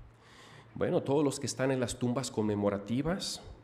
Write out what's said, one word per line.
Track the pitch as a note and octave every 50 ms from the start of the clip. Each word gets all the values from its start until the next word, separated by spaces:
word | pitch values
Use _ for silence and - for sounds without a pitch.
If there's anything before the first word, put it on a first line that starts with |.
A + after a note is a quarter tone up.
| - - - - - - - - - - - - - - -
Bueno, | - G2 B2 F3 E3 G3+
todos | - C#3 D#3 D3+
los | C#3 C3 -
que | -
están | A#2 - - C3 C3+
en | C3 C3
las | B2 - - -
tumbas | B2+ B2 B2 C#3 B2+ -
conmemorativas, | - A2 G#2+ G#2+ G#2 G#2 G2+ G2+ G2 G2 G2+ - A#2 C3+ C#3+ D#3+ F#3 - - - - - - - - -